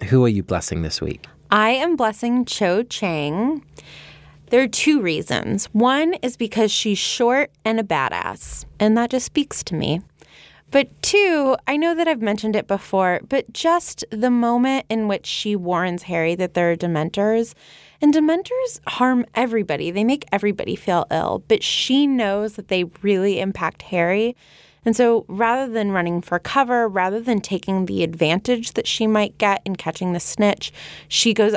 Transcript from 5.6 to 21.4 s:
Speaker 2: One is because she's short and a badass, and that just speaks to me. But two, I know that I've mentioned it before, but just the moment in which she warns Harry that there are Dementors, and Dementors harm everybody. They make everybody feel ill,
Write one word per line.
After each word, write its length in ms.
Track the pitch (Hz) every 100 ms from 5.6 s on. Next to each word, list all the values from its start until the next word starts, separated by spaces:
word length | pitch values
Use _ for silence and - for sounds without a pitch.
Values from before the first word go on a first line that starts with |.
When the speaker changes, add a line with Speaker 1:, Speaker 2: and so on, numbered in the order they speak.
| -
Speaker 2:
One 480 | 214 240 269 320 370
is 140 | 254 -
because 360 | 226 220 220
she's 260 | - 220 196
short 520 | - - 240 262 285 -
and 140 | 220 226
a 60 |
badass, 800 | 208 151 135 87 - 98 - - - -
and 160 | 214 220
that 140 | 233
just 160 | 254 247
speaks 360 | - 285 -
to 100 | -
me. 260 | 160 - 160 - _ - - - - _
But 200 | 277 262 -
two, 540 | - 415 392 320 269 262 -
I 80 | 294
know 180 | 330
that 140 | 330 330
I've 120 | 277
mentioned 360 | 214 208 214 214
it 100 | -
before, 540 | 196 - 190 185 180 -
but 240 | 269 -
just 520 | - 330 349 - - -
the 200 | 220 247
moment 560 | 240 233 240 254 269 -
in 180 | 226 214
which 180 | 196
she 300 | - - 214
warns 500 | 208 175 180 180 175
Harry 300 | - 170 160
that 200 | 175 180
there 180 | - 175
are 40 | 170
Dementors, 800 | 175 160 156 196 208 226 233 - - - - _
and 120 | 294
Dementors 680 | 311 311 330 - 494 508 - -
harm 360 | - 254 254 240 -
everybody. 560 | 247 226 196 151 160
They 100 | 180
make 220 | 220 285 -
everybody 420 | 202 208 202 -
feel 320 | 180 - 175 -
ill, 320 | 160 - -